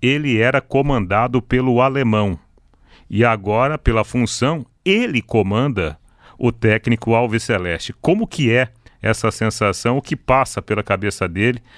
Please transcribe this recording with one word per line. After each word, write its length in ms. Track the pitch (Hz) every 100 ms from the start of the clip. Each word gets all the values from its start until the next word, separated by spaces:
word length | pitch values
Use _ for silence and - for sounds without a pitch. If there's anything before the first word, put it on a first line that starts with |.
ele 380 | 123 143 143 110
era 200 | 120 135
comandado 800 | - 135 143 127 92 104 123 123
pelo 400 | - 127 131 120
alemão, 580 | 135 135 120 107 101 82 _ _ _ _ _ - -
e 160 | 101
agora, 540 | 120 110 98 110 135 156
pela 240 | - 113
função, 640 | 104 127 117 - 131 160 - _
ele 380 | 180 208 240 127
comanda 720 | - 113 98 107 143 101 78 78 _ _ - -
o 140 | 120
técnico 640 | 113 113 110 120 113 113
Alves 300 | 113 120 113
Celeste. 500 | - 104 90 82 - -
Como 260 | - 202 226
que 240 | - 120
é 200 | 120 123 _ - -
essa 300 | 110 110 110
sensação, 680 | - 110 - 104 92 117 135
o 40 |
que 140 | - 151
passa 440 | - 131 127 -
pela 220 | - 104
cabeça 460 | 101 95 101 - 92
dele, 340 | 87 117 120 -